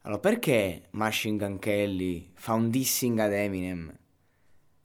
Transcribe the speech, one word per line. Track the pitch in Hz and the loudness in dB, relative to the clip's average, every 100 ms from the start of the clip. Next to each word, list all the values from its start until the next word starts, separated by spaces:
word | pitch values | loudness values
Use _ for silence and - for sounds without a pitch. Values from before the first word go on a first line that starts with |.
Allora, | - 104 | -8 0
perché | 196 240 196 123 98 80 - | 2 2 4 4 2 -2 -10
Machine | 104 107 104 110 107 | -2 0 0 -2 -2
Gun | 101 95 | -2 -4
Kelly | 107 104 101 95 92 87 87 | 0 2 2 0 -2 -4 -8
fa | - - 113 | -14 -2 0
un | 113 | 2
dissing | 120 127 - 123 113 | 0 0 0 0 2
ad | 107 | 2
Eminem? | 101 104 95 90 87 82 - _ _ _ _ _ - _ _ | 2 0 -2 -4 -6 -10 -14 _ _ _ _ _ -20 _ _